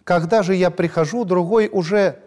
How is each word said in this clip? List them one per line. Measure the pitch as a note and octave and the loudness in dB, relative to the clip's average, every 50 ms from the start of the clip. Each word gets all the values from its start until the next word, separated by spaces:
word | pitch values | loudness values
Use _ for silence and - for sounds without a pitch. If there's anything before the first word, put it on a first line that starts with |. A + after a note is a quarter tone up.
| _ | _
когда | - F3 E3+ D#3+ E3 A3+ A3 | -2 0 0 0 2 0 0
же | F#3+ F3+ F#3+ | 2 2 0
я | F3+ F3+ F3 | 2 0 0
прихожу, | F3 - F3 E3 - E3+ D#3+ D3+ G3+ A#3+ A#3 | 0 0 -4 -2 0 -2 -2 -2 -2 -4 -2
другой | F3 F3+ F3+ F3 E3+ A3 A3+ G#3+ G#3+ | 0 0 0 0 2 2 2 0 2
уже | - F#3+ E3+ D#3+ G3+ G#3 G3 E3+ - - - | -2 -4 -2 0 0 0 0 0 -2 -4 -14